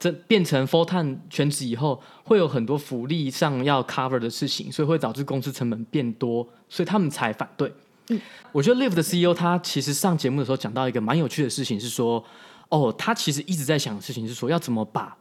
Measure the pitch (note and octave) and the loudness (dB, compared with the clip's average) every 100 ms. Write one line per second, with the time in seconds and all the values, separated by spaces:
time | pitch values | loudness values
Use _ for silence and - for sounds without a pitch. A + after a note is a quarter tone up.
0 | F3 D3 - G#3+ E3+ C#3 C3 E3 E3+ F3+ | -4 -4 2 4 4 2 4 4 4 0
1 | D3 C3 - - C#3+ C#3+ B2+ A#2 D3+ B2+ | -2 -4 -6 -2 0 0 -4 -2 -2 -2
2 | - - - G#3+ D#3 B2+ A2+ D3 - B2 | -8 -20 2 4 4 0 0 -2 -2 -6
3 | B2+ E3 C3+ - D#3 C3 C#3 C#3 B2 - | -2 -2 -2 0 0 2 2 2 0 -2
4 | C3 C3 A#2 - C#3 - D3+ C3 D3+ D#3+ | -2 -2 -2 -2 -4 -4 -6 -2 0 0
5 | A#2 A#2+ C#3+ C#3 C#3 - A#2+ A2 A2+ D3+ | 0 -4 -4 -4 -4 -4 -4 -4 -4 -2
6 | A#2+ A2 A#2+ A#2 A#2+ - _ - E3 G3+ | -2 -2 -2 -2 -4 -12 _ -4 0 0
7 | D#3 - A#2 G#2 - - C#3 - _ _ | 0 0 -2 -2 -8 -4 -4 -4 _ _
8 | - A3 - - - C#3+ D#3 B3+ C4 E3+ | -6 -4 -4 -18 -4 0 4 4 4 2
9 | D3+ F3 F3 E3+ F3 F3 - D3 C#3+ C#3+ | 2 4 4 4 2 2 0 -4 -2 0
10 | G3 D#3+ B2+ C#3 B2+ C3 A2 B2 B2+ A#2+ | 2 2 2 0 0 -2 -2 -2 -2 0
11 | G#2+ D#3 C#3 - C3 - B2 G#2+ A#2+ A#2+ | 2 2 2 0 -2 -2 -4 -4 -4 -2
12 | A#2 A#2 - - - - - D#3 B2+ F3 | 0 0 -4 -18 -20 -20 -2 2 2 0
13 | A3+ A3+ - D3 E3 E3+ C3+ D3+ B2+ G#2 | -2 0 -2 -4 -4 -4 0 0 0 -6
14 | - A#2 A2 B2 B2 E3 C3+ A2+ G#2+ - | -8 -8 -8 -6 -2 -2 0 -2 -2 -4
15 | G2 - | -8 -12